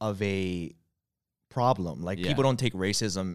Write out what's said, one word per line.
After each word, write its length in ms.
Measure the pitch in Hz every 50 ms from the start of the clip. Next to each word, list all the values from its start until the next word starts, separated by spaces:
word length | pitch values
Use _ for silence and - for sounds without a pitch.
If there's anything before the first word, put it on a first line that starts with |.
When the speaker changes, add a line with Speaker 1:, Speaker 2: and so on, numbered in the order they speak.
Speaker 1:
of 200 | 110 107 104 95
a 520 | 107 98 98 95 95 92 90 87 82 - - _ _ _ _ _ _ _ _ _ _ _ _ _ _ _
problem. 540 | - 127 120 127 127 95 90 85 71 -
Like, 160 | 85 87 98 87
Speaker 2:
Yeah. 100 | 90 90
Speaker 1:
people 140 | - 139
don't 160 | 135 135 127 120
take 160 | 131 113 -
racism 600 | 92 92 98 101 - 117 104 87 95 95 92